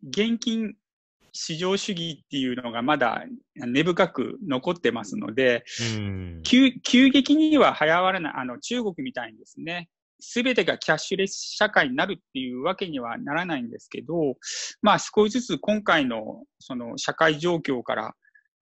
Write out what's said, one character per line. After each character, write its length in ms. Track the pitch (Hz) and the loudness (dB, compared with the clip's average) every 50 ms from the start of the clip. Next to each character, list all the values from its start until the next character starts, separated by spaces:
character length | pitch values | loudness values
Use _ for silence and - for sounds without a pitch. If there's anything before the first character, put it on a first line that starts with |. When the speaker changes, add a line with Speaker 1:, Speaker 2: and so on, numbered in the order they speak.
| - | -14
Speaker 1:
現 360 | 139 127 190 214 233 233 226 | -6 -2 0 0 0 0 -2
金 360 | - 240 226 226 220 202 - _ _ _ _ _ _ _ _ _ _ _ - | -2 -2 -2 -2 -2 -4 -8 _ _ _ _ _ _ _ _ _ _ _ -14
至 240 | - - - 165 | -12 -8 -8 -6
上 200 | 156 180 185 190 | -2 0 0 0
主 160 | 196 - - 202 | 0 -2 -4 -6
義 300 | 170 165 165 151 - _ | -6 -6 -8 -10 -12 _
っ 40 | _ | _
て 100 | - 139 | -4 -2
い 140 | 131 127 123 | -2 -2 -2
う 40 | |
の 160 | 123 123 120 113 | -4 -6 -6 -4
が 80 | 117 117 | -2 0
ま 140 | 135 151 | 0 2
だ 280 | 147 131 117 110 - - 82 - - - _ _ | 2 2 0 0 -2 -6 -10 -12 -16 -18 _ _
根 280 | - - 120 120 139 160 | -10 -6 -2 0 2 2
深 240 | 180 175 170 190 170 | 2 4 4 2 2
く 300 | - 143 120 - - 139 - | 2 -2 -4 -4 -6 -8 -6
残 240 | 156 135 127 - 175 180 | -4 -4 -2 0 -2 -2
っ 20 | |
て 160 | - - 120 | 0 0 0
ま 140 | 113 117 107 | 0 0 -4
す 120 | - - | -8 -8
の 180 | 107 104 - 110 | -8 -8 -4 0
で、 300 | 123 131 127 120 117 - - - - 117 113 110 | 2 2 2 2 2 -2 -6 -8 -6 -4 -2 -2
Speaker 2:
う 40 | 107 | -2
ん。 400 | 104 101 98 95 92 90 85 82 80 | -2 -4 -4 -6 -8 -10 -10 -8 0
Speaker 1:
急-、 280 | - - 247 269 262 247 - - | 4 6 6 6 6 4 0 0
急 280 | - - 247 269 269 | 4 6 6 8 8
激 260 | 269 285 262 - 285 | 6 4 4 4 4
に 220 | 311 311 311 311 285 | 4 6 6 6 6
は 180 | 208 143 120 - | 6 6 4 4
流 80 | 151 156 | 2 2
行 220 | 160 175 185 185 190 | 4 4 4 2 0
ら 80 | 190 | 0
な 100 | 165 147 | -2 -4
い、 20 | - | -4
あ 80 | 139 127 | -6 -6
の、 140 | 123 123 - | -6 -8 -10
中 240 | - - 233 247 233 | -8 -6 -4 -4 -4
国 120 | 208 175 - | -4 -6 -6
み 140 | 135 127 120 | -8 -8 -8
た 160 | 127 120 113 | -8 -10 -10
い 40 | 110 | -12
に 60 | 110 | -18
で 80 | - | -20
す 140 | - - - | -20 -16 -12
ね、 280 | 143 160 170 175 170 - _ _ _ _ _ _ | -10 -8 -8 -10 -10 -14 _ _ _ _ _ _
全 360 | - - - 233 240 262 247 | -18 -6 -2 0 2 2 4
て 100 | 226 185 | 4 4
が 140 | 156 131 - | 2 0 0
キ 120 | - - | 0 0
ャ 40 | 160 | 0
ッ 40 | 156 | 0
シ 160 | - - 190 | 0 -2 -2
ュ 40 | 180 | -2
レ 80 | 190 | -2
ス 80 | 196 - - - - - | -2 -4 -8 -12 -8 -2
社 120 | - 214 208 | 0 0 2
会 220 | - 185 165 139 | 4 2 2 2
に 60 | 123 | 2
な 100 | 139 175 | 0 -2
る 80 | 196 190 | -2 -4
っ 20 | - _ _ - | -6 _ _ -10
て 80 | 135 | -8
い 120 | 131 123 123 | -6 -6 -6
う 80 | 123 135 | -4 -4
わ 120 | 170 190 | -4 -4
け 140 | 190 196 180 | -4 -6 -6
に 120 | 156 135 | -6 -6
は 180 | 120 117 117 120 | -6 -6 -8 -8
な 160 | 139 139 143 | -6 -4 -4
ら 100 | 160 180 | -4 -2
な 140 | 185 165 135 | -2 -4 -4
い 40 | 120 | -6
ん 80 | 113 | -6
で 80 | 123 - | -10 -14
す 100 | - _ | -14 _
け 140 | - - 120 | -12 -12 -8
ど、 340 | 123 160 170 156 139 123 - - - - - - - - - | -4 -2 0 0 0 -2 -4 -8 -12 -10 -10 -10 -10 -6 0
ま 140 | - 208 185 | 4 4 4
あ、 40 | 165 | 4
少 300 | - - - 214 214 214 | 2 0 2 2 2 4
し 20 | |
ず 120 | 208 254 240 | 2 -2 -4
つ 160 | - 185 - | -4 -4 -4
今 240 | - - 214 214 202 | -2 -2 -2 0 2
回 240 | - 180 160 139 | 2 2 2 2
の 360 | 127 117 110 110 110 - - - - _ _ | 0 -2 -4 -6 -8 -12 -14 -18 -20 _ _
そ 160 | - - 135 | -14 -10 -10
の 220 | 123 120 117 113 | -10 -10 -10 -10
社 180 | 131 - - 147 | -6 -6 -4 0
会 240 | - 160 160 156 147 | 2 2 2 2 2
状 180 | 156 175 175 | 0 0 0
況 260 | 165 - - 135 123 113 | 0 -2 -2 -4 -4 -4
か 120 | - 117 | -4 -4
ら 200 | 113 107 113 - _ _ _ _ _ _ _ _ _ | -4 -4 -6 -10 _ _ _ _ _ _ _ _ _